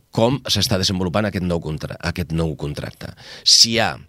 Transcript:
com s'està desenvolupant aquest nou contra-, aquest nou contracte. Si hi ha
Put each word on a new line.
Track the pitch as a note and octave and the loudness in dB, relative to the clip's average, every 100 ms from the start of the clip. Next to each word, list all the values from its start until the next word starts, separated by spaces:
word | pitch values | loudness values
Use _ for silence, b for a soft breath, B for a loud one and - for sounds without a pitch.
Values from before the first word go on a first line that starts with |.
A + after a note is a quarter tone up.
| _ | _
com | - A#2 C3+ - | 2 2 2 -2
s'està | G#2 F#2+ F#2+ | -2 0 0
desenvolupant | F#2 F#2 F#2 G2 G#2+ | 0 0 0 0 -2
aquest | F#2 | -2
nou | F2 F2 | -2 -2
contra-, | D#2 D2+ - - | -4 -8 -8 -6
aquest | E2+ E2+ E2 | -6 -4 -4
nou | D#2+ E2 C#2+ | -2 -2 -4
contracte. | D2 C#2+ - - - - B B | -6 -6 -10 -12 -16 -16 B B
Si | - - A2+ | 4 6 6
hi | A2+ | 4
ha | G2+ B1 | 2 -2